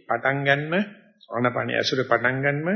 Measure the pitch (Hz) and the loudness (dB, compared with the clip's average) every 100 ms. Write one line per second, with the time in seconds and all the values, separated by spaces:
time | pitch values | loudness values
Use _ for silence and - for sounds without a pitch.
0 | - 117 131 139 139 143 156 180 208 - | -4 -2 0 0 2 2 2 -2 -2 -8
1 | _ _ - 110 123 123 117 120 113 131 | _ _ -8 -2 0 0 -2 -2 0 -2
2 | 123 117 123 131 143 143 165 | 2 2 2 0 0 0 -2